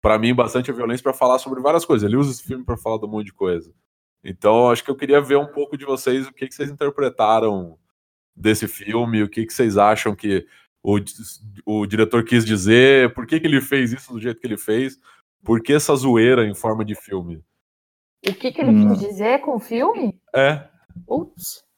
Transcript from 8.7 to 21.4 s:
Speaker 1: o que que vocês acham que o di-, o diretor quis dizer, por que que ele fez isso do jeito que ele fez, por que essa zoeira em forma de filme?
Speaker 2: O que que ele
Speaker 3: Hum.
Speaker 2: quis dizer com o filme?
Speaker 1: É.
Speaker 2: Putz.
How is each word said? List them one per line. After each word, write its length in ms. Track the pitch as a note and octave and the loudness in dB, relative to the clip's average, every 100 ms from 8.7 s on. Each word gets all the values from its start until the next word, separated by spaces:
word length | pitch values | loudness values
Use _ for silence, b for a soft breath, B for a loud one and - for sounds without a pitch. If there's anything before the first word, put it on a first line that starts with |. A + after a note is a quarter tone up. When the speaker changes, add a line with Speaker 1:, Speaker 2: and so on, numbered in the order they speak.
| - G2+ A2+ A#2+ A2 | -10 -6 -4 -2 -2
Speaker 1:
o 60 | G#2 | -2
que 160 | - A2+ | -4 -8
que 60 | |
vocês 240 | - A#2+ G2+ | -2 0 4
acham 380 | G#2 F#2 - | 4 2 -2
que 320 | G2+ G#2 G2 - b b _ | -4 -2 -4 -4 b b _
o 160 | G2+ G2+ | -2 -2
di-, 120 | G2 - A2+ - G#2+ G#2 - | -2 -16 -20 -20 -20 -16 -6
o 180 | G#2+ G#2 | -4 -4
diretor 380 | G#2 A2 A#2 | 0 2 2
quis 200 | A2+ A#2+ | 2 2
dizer, 680 | A2 G#2+ F#2 A#2 C3 C3+ B2 | 2 0 4 6 8 6 4
por 120 | A#2+ A#2 | -2 -4
que 140 | D#3+ | -2
que 60 | D#3+ | 2
ele 140 | C#3+ | 0
fez 320 | C3 C#3 B2 | 0 -2 -2
isso 200 | B2+ - | -4 -10
do 80 | A#2+ | -10
jeito 200 | A#2 A2 | -8 -8
que 60 | B2+ | -8
ele 100 | G#2 | -10
fez, 400 | - A2 C3 C3 b b _ _ | -4 -2 -2 -10 b b _ _
por 180 | - A2+ | -2 -2
que 100 | A2 | 2
essa 200 | D3 - | 0 2
zoeira 500 | C#3+ C3 A#2 A#2 B2+ | 0 2 4 4 4
em 100 | A2 | 2
forma 300 | G2+ A2+ A2 | -2 -6 -4
de 120 | G#2+ G#2 | -6 -8
filme? 400 | - G2 F2 E2 _ _ _ _ _ _ _ _ - | -10 -10 -10 -16 _ _ _ _ _ _ _ _ -6
Speaker 2:
O 40 | |
que 160 | F#3+ C4 | -4 -8
que 100 | B3 | -2
ele 100 | C4+ | 2
Speaker 3:
Hum. 160 | G#3+ G#3 | 4 4
Speaker 2:
quis 100 | G3 | 2
dizer 420 | G3+ G3 G#3 C4+ | -4 -4 -2 -2
com 120 | C#4 B3 | -2 -6
o 40 | |
filme? 580 | - A#3 D#4 A4+ C4 - _ | -6 -4 -2 -2 -4 -8 _
Speaker 1:
É. 300 | - C3+ D3+ - _ _ - - | 0 2 0 -10 _ _ -20 -8
Speaker 2:
Putz. 560 | C4 F4 - | -6 -6 -14